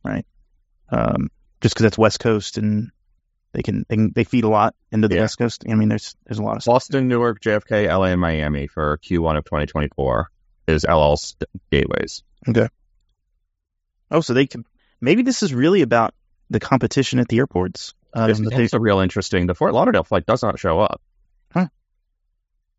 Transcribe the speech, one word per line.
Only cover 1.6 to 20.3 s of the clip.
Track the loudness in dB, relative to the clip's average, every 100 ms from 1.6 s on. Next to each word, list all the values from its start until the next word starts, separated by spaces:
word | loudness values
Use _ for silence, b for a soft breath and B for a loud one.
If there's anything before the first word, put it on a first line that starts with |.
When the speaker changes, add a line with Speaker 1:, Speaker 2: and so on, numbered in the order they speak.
Speaker 1:
just | -2 2
'cause |
that's | 2 4
West | 2 2
Coast | 0 0 -2 -4
and | -2 -2 -4 _ _ _ _ _ _
they | -8
can, | -6 -4 -2
they | 0
can, | 0
they | 0 0
feed | 0
a | 2
lot | 2 0 -2 _
into | 0 2
the | 2
Speaker 2:
Yeah. |
Speaker 1:
West | 0 -2
Coast. | -6 -6 -2
I | 0
mean, | 0
there's, | -2 -8 -16 -10
there's | -6
a |
lot | -6 -2
of |
stuff. | 2
Speaker 2:
Boston, | 2 0 -2 0
Newark, | 0 -2 -2
J | -2
F | -2 0
K, | 0 0
L | 0
A, | 0
and | 0
Miami | 0 0 -2 -4 -6
for | -4 -4 -4
Q | -2 -2
one | 0 -2
of | -2
twenty | -4 -4
twenty-four | -4 -4 -2 -2 -2 -4 _ _ _ -2
is | 0 2
El | 4
Al's | 4 2 -4 -12 -14 -14 -2
gateways. | 0 0 -4 -6 -10 -20 _ -2
Speaker 1:
Okay. | 0 0 -4 _ _ _ _ _ _ _ _ _ _ _ _ -4
Oh, | -2
so | 2
they | 2 0
can, | -4 -18 _ _ _
maybe | 2 2
this | 2 0
is | -2
really | 2 2 4
about | 4 2 0 -4 _ _ -6
the | -4
competition | 0 0 0 0 0 0
at | 0
the | 0
airports. | 0 -2 -4 -6 -18 -20 _
Um, | -2 0
Speaker 2:
It's, | 0
Speaker 1:
that | 0
they | 0 0
Speaker 2:
it's |
a | 2
real | 2 4
interesting. | 2 -2 -2 0 0
The | 0
Fort | 0
Lauderdale | 2 2 2
flight | 0 -2
does | 0